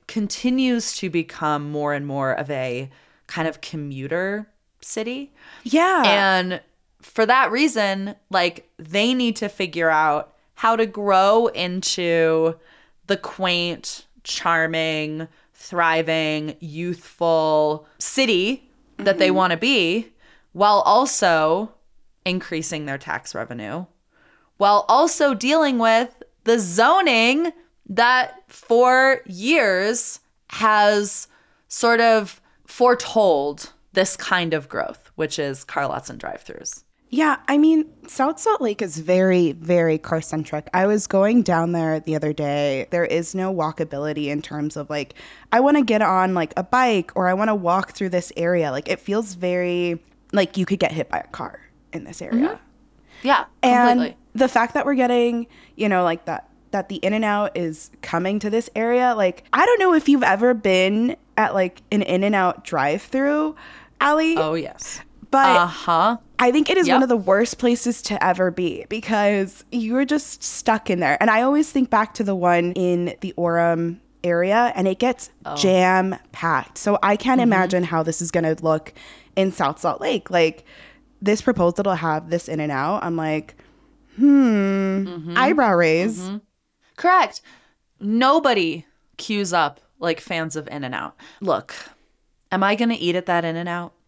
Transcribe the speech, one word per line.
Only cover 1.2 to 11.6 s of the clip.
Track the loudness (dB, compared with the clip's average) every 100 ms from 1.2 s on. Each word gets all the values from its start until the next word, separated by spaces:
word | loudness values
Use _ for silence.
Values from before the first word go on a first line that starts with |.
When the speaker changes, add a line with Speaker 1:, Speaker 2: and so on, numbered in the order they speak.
| -6 -6 -4 -4 -4
Speaker 1:
more | -6 -4
and | -4 -6
more | -4 -2
of | -2 -4
a | -6 -6 -6 -10 -16 _ _ -12
kind | -6 -6
of | -6
commuter | -12 -10 -10 -10 -6 -4 -4 -6 -10 _ _ _
city. | -10 -8 -8 -8 -12 _ -20 -16
Speaker 2:
Yeah. | -2 2 2 2 2
Speaker 1:
And | 2 2 2 -2 -6 -12 _ _ _
for | -10 -2 2
that | 4 2
reason, | 2 0 0 -2 -2 -6 -10 _
like, | 0 0 -2 -16 -20
they | -6 -2 0
need | 0 -2 -2
to | -6
figure | -6 -6 0 2
out | 2 2 0 -4 _ _ -2
how | 0 2
to | 0
grow | -2 2 4 6 4 2
into | -2